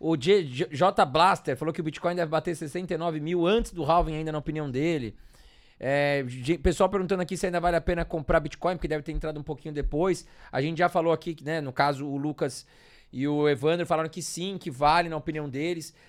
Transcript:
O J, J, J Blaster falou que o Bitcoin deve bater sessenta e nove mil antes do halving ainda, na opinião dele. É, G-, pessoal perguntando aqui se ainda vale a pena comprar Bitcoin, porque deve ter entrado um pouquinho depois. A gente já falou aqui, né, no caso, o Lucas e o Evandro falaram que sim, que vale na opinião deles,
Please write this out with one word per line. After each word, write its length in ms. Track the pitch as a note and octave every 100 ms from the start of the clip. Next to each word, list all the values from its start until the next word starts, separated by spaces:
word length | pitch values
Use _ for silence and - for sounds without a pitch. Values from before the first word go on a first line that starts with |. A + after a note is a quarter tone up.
O 120 | D#3+ D#3+
J, 260 | C#3 G3+
J, 300 | D3 B2 F3
J 320 | C#3 F3+ G#3 F3
Blaster 500 | D#3 F3+ F#3 - B2+
falou 160 | D#3
que 80 | E3+
o 40 |
Bitcoin 320 | D#3+ - E3+ F3
deve 120 | E3
bater 280 | D#3 F3 D#3
sessenta 360 | D#3 F3+ F3+
e 60 | E3+
nove 220 | E3+ D#3
mil 260 | D3+ F3 E3+
antes 240 | A3+ A3+
do 140 | E3+
halving 320 | C#3+ E3+ E3 D#3
ainda, 160 | D#3+
na 60 | D3+
opinião 300 | C#3+ D#3 D3
dele. 460 | B2+ D#3+ D#3+ A2+ - - - - - - -
É, 460 | C3 C#3+ C#3+ C#3+ B2+
G-, 320 | B2+ B2+ E3
pessoal 300 | F#3 E3 F#3+
perguntando 340 | G3 F#3 F#3+
aqui 140 | F3 F3+
se 100 | F#3
ainda 140 | F3
vale 160 | F3 E3+
a 40 |
pena 240 | - E3+
comprar 360 | E3 E3+ C#3+ E3
Bitcoin, 340 | D3+ - F3
porque 140 | F3+ D3
deve 160 | D3+
ter 80 | C#3+
entrado 260 | D3 D#3 D3+
um 60 |
pouquinho 280 | D3+ C#3+ D#3+
depois. 540 | D3 C3 D3 F#3 - - - -
A 100 | -
gente 180 | D3 E3
já 100 | F3
falou 240 | F3+ E3
aqui, 240 | D#3+ F3 D#3+
né, 160 | C#3 D#3+
no 120 | C#3
caso, 320 | B2 C#3+ C#3
o 120 | C#3+ C#3
Lucas 500 | D3+ C#3+ C#3+ - - _ - - _
e 160 | B2+ C#3+
o 200 | D3 D3
Evandro 380 | C#3 D3+ F3 E3+
falaram 220 | D#3+ D#3+
que 140 | F3+
sim, 360 | - - F#3 F#3+
que 140 | F3
vale 360 | B2+ D3 E3+ F3
na 80 | D#3
opinião 320 | E3 D#3 D3
deles, 460 | C3 D#3+ F3 D3+ -